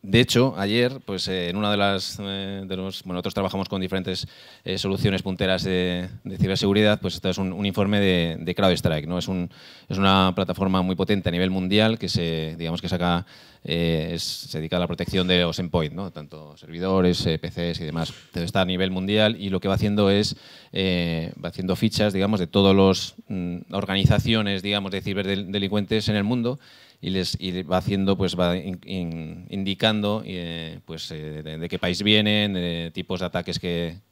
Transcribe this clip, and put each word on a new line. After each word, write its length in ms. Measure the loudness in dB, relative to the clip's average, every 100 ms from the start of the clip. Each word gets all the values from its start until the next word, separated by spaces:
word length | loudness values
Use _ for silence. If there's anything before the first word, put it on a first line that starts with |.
De 180 | 4 4
hecho, 340 | 6 4 4 2
ayer, 420 | 0 2 2 -2 -8
pues, 220 | -6 -4
eh, 200 | -2 -2
en 80 | -2
una 140 | 0
de 80 | 2
las, 400 | 2 0 -4 -8
eh, 440 | -8 -8 -8 -8 -6
de 100 | -6
los, 280 | -6 -8
bueno, 100 | -8
nosotros 180 | -6 -4
trabajamos 380 | -2 -2 -2 -4
con 100 | -4
diferentes, 480 | -2 -2 -4 -6 -8 -14 -20 -14
eh, 140 | -6 -2
soluciones 460 | -2 2 2 2
punteras 400 | -2 -2 0 0
de, 480 | 0 0 0 -2 -6 -10
de 120 | -10 0
ciberseguridad, 640 | 0 2 4 6 6 4
pues, 140 | -2
esto 160 | -2 -4
es 80 | -2
un, 160 | -2
un 100 | -2
informe 360 | -2 0 2 4
de, 360 | 4 2 0 -2
de 160 | -4
CrowdStrike, 520 | 2 4 4 2 0 -2
¿no? 100 | -4
Es 120 | -2
un, 220 | -2 -4 -8 -20 -20 -6
es 80 | 2
una 360 | 6 6 6
plataforma 480 | 2 -2 0 2 2
muy 120 | 2
potente 360 | 0 0 2 0
a 20 |
nivel 160 | 0 0
mundial 500 | 0 2 4 4 2
que 120 | -2
se, 440 | -2 -2 -2 -4 -6
digamos, 240 | -6 -4
que 80 | -4
saca, 340 | 0 2 0 -2 -16 -20 -18
eh, 460 | -4 0 2 0 -2
es, 100 | -6
se 360 | -6 -8 -10 -8
dedica 180 | -2 -2
a 40 |
la 60 | -2
protección 400 | -4 -2 -2 2
de 140 | 4
los 180 | 2 -2
endpoints, 380 | -2 0 -2 -6
¿no? 140 | -10
Tanto 440 | -12 -16 -16 -18 -20
servidores, 680 | -14 -6 0 4 4 4
eh, 140 | 0 -2
P 100 | -4
Cs 320 | -4 -4 -4
y 40 |
demás. 260 | -4 -4 -6
Entonces, 320 | -8 -10 -6
está 180 | -2 0
a 60 | 0
nivel 240 | 0 0
mundial 460 | -2 0 4 2 2
y 80 | -4
lo 100 | -2
que 100 | 0
va 60 | 0
haciendo 340 | 2 4 4
es, 260 | 4 2 -4 -16 -20 -10
eh, 580 | -2 0 0 0 -2 -4 -8
va 60 | -10
haciendo 280 | -6 -4 0
fichas, 360 | 0 2 0
digamos, 280 | 2 0 0
de 60 | 2
todos 300 | 4 6 8
los, 380 | 6 4 -2 -12 -10
mm, 440 | -6 -6 -8 -6
organizaciones, 920 | -6 -2 2 4 4 2 0 0 -2
digamos, 280 | -2 -2 -2
de 100 | -6
ciberdelincuentes 1120 | -4 -2 -2 -2 -2 -2 0 -2 0 0 2
en 60 | 0
el 80 |
mundo 360 | 0 0 -2 -4 -12 -20 -20 _
y 100 | -4
les, 260 | -2 -2 -4
y 240 | -4 -4
va 140 | 0 0
haciendo, 380 | 2 0 2 2
pues, 220 | 0 2
va 180 | 2 0
in-, 240 | -4 -10 -8
in-, 600 | -6 -6 -6 -10 -12 -10
indicando, 720 | -6 -4 0 2 2 0 -2
eh, 560 | -4 -8 -8 -8 -10 -12 -14
pues, 240 | -12 -10
eh, 320 | -10 -10 -10
de, 160 | -10 -8
de 100 | -8
qué 100 | -2
país 240 | -2 0
vienen, 520 | 4 6 6 2 2 0
eh, 340 | -2 -4 -6
tipos 260 | -8 -6 -4
de 60 | -2
ataques 320 | -4 -4 -6
que 400 | -4 -4 -4 -8 _